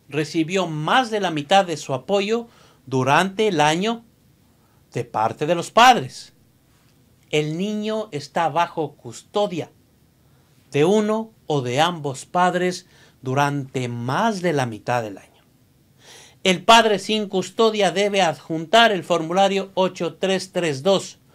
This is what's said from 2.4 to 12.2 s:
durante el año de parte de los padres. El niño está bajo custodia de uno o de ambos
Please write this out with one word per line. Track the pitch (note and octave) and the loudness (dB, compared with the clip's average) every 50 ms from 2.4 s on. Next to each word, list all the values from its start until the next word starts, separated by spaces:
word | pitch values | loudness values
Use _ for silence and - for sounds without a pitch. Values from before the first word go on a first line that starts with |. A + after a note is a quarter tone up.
| A#3 - _ - - - _ _ - | -6 -10 _ -20 -20 -20 _ _ -10
durante | B2+ B2+ C3 - C3 C#3+ D#3+ F#3 G3 F#3+ G#3 A3 G#3+ | -4 -2 0 2 4 4 2 2 0 -2 -2 0 0
el | F3+ D3 | 2 2
año | D3 D3+ D#3+ F3 G3 A3+ A#3 A3+ - _ _ _ _ _ _ _ _ _ _ _ _ _ _ _ _ _ - | 2 2 2 0 -2 -2 -4 -6 -10 _ _ _ _ _ _ _ _ _ _ _ _ _ _ _ _ _ -8
de | B2+ A#2 | -8 -8
parte | - - G#2+ A2 A2+ A2 - D3+ | -6 -2 -2 -2 -2 -2 -4 -2
de | D3+ F3 | -2 -2
los | E3+ E3 - | -2 -4 0
padres. | - A3 A#3+ C4 A#3+ F#3+ C3 C3 - - - - _ _ _ _ _ _ _ _ _ _ _ _ _ _ _ _ _ _ _ - | 4 6 6 6 6 4 0 -8 -12 -18 -20 -20 _ _ _ _ _ _ _ _ _ _ _ _ _ _ _ _ _ _ _ -2
El | - D3+ D3+ D3+ D#3 | -2 -2 -2 -2 -4
niño | E3+ G3 G#3+ G#3+ G#3+ G#3 G#3+ A3 A3 G#3+ - - | -4 -4 -4 -4 -6 -4 -4 -4 -6 -6 -8 -10
está | C#3+ C#3 - - F3+ E3 | -10 -10 -6 -4 -2 -2
bajo | D3+ C#3 E3 F3 E3+ - E3+ D#3 D3 - | 0 0 0 -2 -2 -2 -6 -8 -8 -8
custodia | _ - B2 A2 - - _ - G#3 G#3 G3 F3 D3+ A#2 - _ _ _ _ _ _ _ _ _ _ _ _ _ _ _ _ _ _ _ _ | _ -20 -18 -18 -18 -16 _ -2 -2 -2 -2 -4 -8 -10 -10 _ _ _ _ _ _ _ _ _ _ _ _ _ _ _ _ _ _ _ _
de | - C#3+ D3+ | 0 2 4
uno | F3 G#3 A3 G#3 G#3 G#3+ A3 A3+ A3 _ _ _ | 4 4 2 2 0 -2 -4 -4 -8 _ _ _
o | - D3+ C#3+ | -2 -2 -2
de | B2 B2 A#2+ C#3 | -2 -2 0 2
ambos | D#3+ F3 F3+ D#3+ C#3+ C#3+ C3 - | 0 0 0 -4 -6 -8 -8 -8